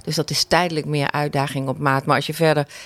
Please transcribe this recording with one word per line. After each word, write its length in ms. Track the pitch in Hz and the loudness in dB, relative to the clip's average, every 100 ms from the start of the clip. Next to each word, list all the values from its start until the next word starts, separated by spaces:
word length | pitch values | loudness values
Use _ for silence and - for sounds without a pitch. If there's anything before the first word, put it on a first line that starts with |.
Dus 120 | - 156 | -6 -4
dat 140 | - | -2
is 140 | - | -2
tijdelijk 420 | - 165 175 156 143 | 2 2 2 -2 -2
meer 260 | 151 139 | 0 0
uitdaging 560 | 147 147 139 143 139 135 | 0 0 0 -2 -2 -4
op 100 | 131 | -2
maat. 280 | 143 135 139 | 0 2 2
Maar 100 | 139 | 0
als 120 | 151 | 0
je 60 | |
verder 340 | 151 160 147 143 - | 0 2 2 0 -6